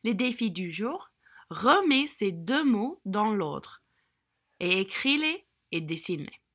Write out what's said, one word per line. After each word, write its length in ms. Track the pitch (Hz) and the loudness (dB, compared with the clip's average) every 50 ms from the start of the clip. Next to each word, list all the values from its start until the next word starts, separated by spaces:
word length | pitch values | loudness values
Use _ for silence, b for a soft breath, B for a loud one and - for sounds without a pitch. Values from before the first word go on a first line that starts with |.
| - | 0
Les 120 | 220 226 | 0 0
défis 340 | 185 254 254 233 - 233 220 | 2 0 -2 0 -2 -2 -2
du 220 | 165 185 185 170 | -2 -4 -6 -6
jour. 400 | 156 165 214 247 320 - - - _ B B B B B B B | -6 -6 -6 -6 -6 -8 -12 -16 _ B B B B B B B
Remets 560 | - - 202 247 311 403 392 320 277 262 285 | -8 2 4 6 6 6 6 4 4 4 4
ces 240 | 285 - - 214 196 | 0 -2 -2 -2 -2
deux 320 | 175 165 165 175 262 302 320 | -2 -4 -2 0 0 2 4
mots 360 | 277 233 202 214 269 370 _ _ | 4 4 4 2 -4 -6 _ _
dans 260 | 196 190 208 214 220 | -4 0 0 2 2
l'ordre 520 | 214 202 170 147 143 139 - - - - _ _ _ _ _ _ _ _ _ _ _ _ _ _ _ _ | 2 0 -2 -2 -4 -8 -10 -12 -20 -20 _ _ _ _ _ _ _ _ _ _ _ _ _ _ _ _
et 220 | 180 175 185 190 | -2 0 0 0
écris-les 640 | 196 - - - - 269 285 294 311 311 330 415 _ _ _ _ _ _ | 0 -4 -6 -2 0 0 2 2 0 -2 -4 -6 _ _ _ _ _ _
et 100 | - 165 | -6 -6
dessine-les. 580 | 160 151 165 165 - - 180 147 - - - _ _ _ | -4 -4 -8 -6 -4 -6 -6 -6 -6 -12 -14 _ _ _